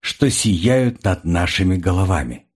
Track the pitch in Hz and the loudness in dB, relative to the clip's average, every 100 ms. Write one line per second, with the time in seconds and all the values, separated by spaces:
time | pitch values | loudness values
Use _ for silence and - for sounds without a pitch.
0 | - - 143 - 110 90 98 131 123 120 | -12 -2 0 0 0 2 2 2 2 -2
1 | 101 90 82 85 87 - 92 92 90 90 | -4 -2 0 0 0 0 0 0 0 0
2 | 95 90 62 60 _ | 0 -2 -4 -10 _